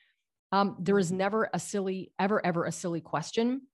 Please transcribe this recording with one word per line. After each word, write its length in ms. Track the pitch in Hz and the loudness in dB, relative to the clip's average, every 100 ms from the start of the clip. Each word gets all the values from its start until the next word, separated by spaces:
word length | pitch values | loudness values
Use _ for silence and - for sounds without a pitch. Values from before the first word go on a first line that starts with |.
| _ _ _ _ - | _ _ _ _ -2
Um, 240 | 196 202 - | 2 2 0
there 180 | 180 202 | 2 4
is 120 | 170 | 4
never 360 | 185 196 220 220 | 0 0 0 0
a 60 | 180 | -2
silly, 540 | - 202 190 190 - - | -4 -4 -4 -6 -8 -2
ever, 260 | 196 208 | 0 2
ever 200 | 175 170 | 2 0
a 80 | 160 | -2
silly 280 | 160 180 170 | -4 -4 -6
question. 640 | - 147 160 - 233 269 - | -4 -4 -2 0 0 0 -6